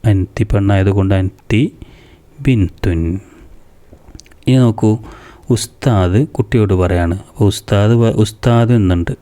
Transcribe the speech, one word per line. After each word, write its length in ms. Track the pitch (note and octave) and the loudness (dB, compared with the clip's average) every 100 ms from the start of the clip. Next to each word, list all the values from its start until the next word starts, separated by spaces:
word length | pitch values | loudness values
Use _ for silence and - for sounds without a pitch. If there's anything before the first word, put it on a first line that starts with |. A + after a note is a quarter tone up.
| A2+ | 0
അൻതി 340 | G2 F#2 - G#2+ | 0 -2 -6 -2
പെണ്ണായതുകൊണ്ട് 600 | G#2 G2 G2 F#2+ G2 F#2+ G2 | 0 0 0 0 0 0 0
അൻതി 420 | F#2+ - _ A2+ D3+ - - - - - _ - | -2 -8 _ -2 -2 -6 -20 -20 -20 -20 _ -6
ബിന്തുൻ. 560 | C3+ A#2+ F2+ - G2 E2 E2 F#2+ - - - - - _ - - - - _ - - | -2 0 -2 -2 -4 -2 -4 -6 -10 -20 -20 -20 -20 _ -20 -20 -20 -20 _ -8 0
ഇനി 120 | C3 | 2
നോക്കൂ, 280 | A#2+ G#2+ A2 A2 - - - - - | 2 2 0 0 -6 -20 -20 -20 -4
ഉസ്താദ് 680 | A#2+ - _ C#3 G#2+ F2+ G2+ D3+ - | -4 -4 _ 0 0 2 0 -2 -4
കുട്ടിയോട് 400 | - A#2 G2+ F#2+ | -2 0 0 0
പറയാണ്. 360 | F2+ F2+ E2+ F#2 - | 0 0 -2 -4 -10
അപ്പോൾ 180 | - G#2 | -2 -2
ഉസ്താദ് 420 | - - G2+ G#2 A#2 | -2 -2 0 2 2
പ-, 120 | A2+ - | 2 0
ഉസ്താദ് 480 | A2 - B2 A#2 A#2 A#2+ | -2 -2 0 2 2 2
എന്നുണ്ട്. 340 | F#2+ F2 E2+ - | 2 0 -2 -8